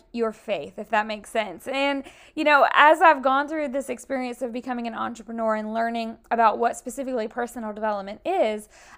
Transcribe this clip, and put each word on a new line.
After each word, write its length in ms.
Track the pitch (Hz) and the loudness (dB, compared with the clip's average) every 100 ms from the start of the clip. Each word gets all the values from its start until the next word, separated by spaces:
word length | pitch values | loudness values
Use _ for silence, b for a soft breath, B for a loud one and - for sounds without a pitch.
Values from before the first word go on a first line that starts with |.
| _ | _
your 200 | 233 226 | -4 -4
faith, 480 | 214 - 180 156 - | -4 -6 -6 -6 -12
if 100 | 208 | -2
that 160 | 214 214 | -2 -2
makes 240 | 208 202 | -6 -6
sense. 380 | 226 208 165 - | -4 -4 -8 -6
And, 360 | 269 277 277 - B B | -2 0 -2 -6 B B
you 100 | - | -2
know, 240 | 302 285 240 | 4 6 6
as 260 | - 294 320 | 6 6 8
I've 220 | 339 285 | 6 6
gone 260 | 262 269 285 | 2 0 -2
through 200 | 320 294 | -4 -4
this 220 | 269 262 | -4 -6
experience 520 | 240 - 269 247 240 | -10 -6 -6 -6 -6
of 100 | 254 | -8
becoming 360 | 240 247 240 233 | -8 -8 -6 -6
an 80 | 214 | -6
entrepreneur 580 | 220 233 226 226 220 | -8 -8 -12 -4 -2
and 180 | 214 214 | -2 -4
learning 460 | 220 233 233 226 - - | -4 -2 -4 -6 -10 -4
about 260 | 233 226 208 | 4 4 6
what 180 | 233 - | 0 0
specifically 520 | - 269 262 254 220 | -10 -8 -4 -4 -4
personal 460 | 240 240 247 214 | -4 -6 -6 -10
development 480 | 208 214 202 196 214 311 | -4 -4 -4 -6 -8 -2
is, 440 | 370 233 214 214 B B | 2 2 0 -8 B B